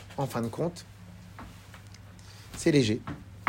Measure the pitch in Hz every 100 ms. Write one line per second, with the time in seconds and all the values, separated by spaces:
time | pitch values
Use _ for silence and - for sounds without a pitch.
0 | - - 135 120 117 - 165 175 - -
1 | - - - - - - - - - -
2 | - - - - - - 170 147 110 110
3 | - - - -